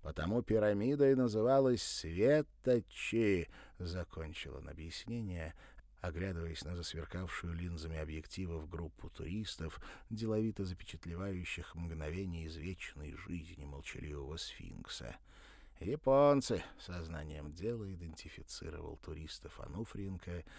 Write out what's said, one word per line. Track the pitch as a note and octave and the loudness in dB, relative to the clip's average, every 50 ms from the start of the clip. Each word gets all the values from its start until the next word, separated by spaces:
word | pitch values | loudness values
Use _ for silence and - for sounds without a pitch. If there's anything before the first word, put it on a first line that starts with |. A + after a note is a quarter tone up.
Потому | - D2+ D2 - D#2 F#2 G#2+ B2 | -8 -6 -2 0 2 2 2 2
пирамида | - - G#2+ A2 G#2 G#2 G#2 G2+ G#2+ C3 D3 C#3+ C#3 C3+ | 4 4 6 6 8 6 6 6 4 4 6 8 8 8
и | C3+ | 8
называлась | C3 B2+ A#2 G#2 A2 A2 B2 C3+ C#3 C3+ B2+ A#2+ G2+ - | 8 6 4 4 6 6 8 8 8 8 8 6 4 2
«Светочи», — | - - - - D#2+ E2 F2+ G#2+ C3+ D3 G#3 G#3 - - - - B2+ B2 A#2 - - - - - - A2 A2+ A2+ G#2 G2 F2 D#2+ - - - - - - - | -2 -4 -4 -4 -2 2 6 8 8 8 6 4 2 -4 -2 4 4 4 4 4 0 -8 -6 -4 0 4 4 6 6 6 4 2 0 -6 -18 -20 -16 -10 -6
закончил | F#2 E2+ F2 F2+ F2 - - E2 D#2+ D#2 E2 - - D2 C2 | -6 -4 -4 -4 -6 -6 -6 -8 -8 -8 -8 -8 -10 -10 -10
он | B1+ - | -10 -10
объяснение, | D2 D#2 E2 D#2+ E2 - - - A2+ A#2 A#2+ A2 F#2+ F2+ E2+ D#2+ D#2 - - - - - - - - - - | -10 -10 -10 -10 -8 -8 -8 -8 -6 -4 -4 -2 -2 -2 -4 -4 -6 -8 -12 -18 -20 -20 -20 -20 -20 -14 -8
оглядываясь | - F2+ - E2+ F#2 G2 F2 E2 E2 E2 D#2 - - | -6 -4 -4 -2 -2 -2 -2 -2 -4 -4 -4 -6 -6
на | D2+ F2 | -6 -4
засверкавшую | F2 E2 - - E2 D#2 - - F2+ F#2 E2 - - - E2+ E2 | -4 -4 -6 -6 -6 -8 -6 -4 -4 -4 -4 -6 -6 -4 -4 -4
линзами | E2+ F2+ F2 E2+ D#2 D#2+ E2 D#2+ D#2 | -4 -4 -4 -4 -4 -4 -4 -4 -4
объективов | D#2 D#2 D#2 D#2 - - - F#2+ F#2+ E2+ E2 D#2+ D#2 | -4 -4 -4 -6 -8 -8 -6 -4 -4 -2 -4 -4 -6
группу | D#2+ - D#2+ E2+ D#2 - - - B2+ | -6 -6 -6 -6 -6 -8 -10 -14 -12
туристов, | - - - D#2+ F#2 A2 G#2+ - - - D#2+ D#2 - - - - - - - - | -10 -8 -6 -4 -4 -4 -4 -4 -6 -6 -6 -6 -6 -8 -12 -12 -14 -14 -10 -8
деловито | A2+ G#2+ A2+ A2 G#2+ G#2+ A2 A2 G2+ - G2 | -6 -2 0 2 2 2 2 2 0 -2 -2
запечатлевающих | F#2 F2 - - - - - - F2 E2+ F2 F#2+ G2+ F#2+ F2+ F2 - - F2 E2+ - - | -2 -4 -6 -8 -10 -12 -10 -8 -6 -4 -4 -2 -2 -2 -2 -4 -4 -4 -6 -6 -8 -6
мгновение | E2+ F2 E2 E2 D#2 D#2 D2+ E2 F#2+ G2 F#2 E2+ E2 D#2+ | -6 -4 -4 -4 -4 -4 -2 -2 -2 -2 -2 -4 -4 -6
из | D#2 D#2+ | -6 -6
вечной | E2 D2+ F#2 F#2 - - - - D2 D2+ D2+ D2+ | -6 -6 -6 -6 -6 -8 -12 -10 -10 -10 -8 -10
жизни | - - F2 F2 E2+ D#2 E2 - D#2 D2 | -10 -8 -6 -6 -6 -6 -8 -12 -12 -10
молчаливого | C#2+ C#2 C#2+ C#2+ - - - - D2+ D2 C#2+ C2+ C2+ D#2 | -10 -10 -10 -10 -10 -10 -8 -8 -6 -6 -6 -6 -6 -6
сфинкса. | D#2+ - - - - - - - - - - - - - A1+ - - - - - - - - - - - - - - | -8 -8 -10 -10 -12 -12 -12 -10 -10 -10 -10 -10 -8 -8 -10 -10 -12 -14 -20 -20 -20 -20 -20 -20 -20 -20 -18 -12 -6
«Японцы», | - G2 C#3 D3+ - C3 C3+ C#3 C#3+ C#3+ C#3+ C#3 B2+ - A2 E2+ - - - - | -4 -2 -2 0 4 6 8 10 10 10 8 8 4 2 0 0 -2 -4 -12 -14
сознанием | - - F2+ F2 E2 D#2+ E2 D2+ D2+ D2+ D2+ D2+ D2 D2 D2+ | -10 -8 -6 -6 -6 -6 -6 -6 -6 -6 -8 -8 -8 -8 -8
дела | F2 F#2+ A#2 A#2+ A2+ G#2 G2 F#2 | -4 -4 -4 -4 -4 -6 -8 -8
идентифицировал | F2 F2 D#2+ D#2 - - - - - - - - - - D#2+ D#2 D#2+ D#2 D#2 D#2 | -8 -8 -10 -10 -10 -12 -14 -14 -14 -12 -10 -10 -10 -8 -8 -8 -8 -8 -10 -10
туристов | D#2+ - - D#2 D#2 D#2 D#2 - - - - - - | -12 -10 -10 -10 -10 -8 -10 -10 -12 -12 -14 -12 -12
Ануфриенко | - C#2 C#2+ G2 A2+ - - G2+ G2 G2 F#2+ F2+ - F2+ F2 E2+ - - - | -10 -8 -6 -6 -8 -6 -6 -8 -6 -6 -6 -6 -6 -6 -8 -8 -8 -12 -16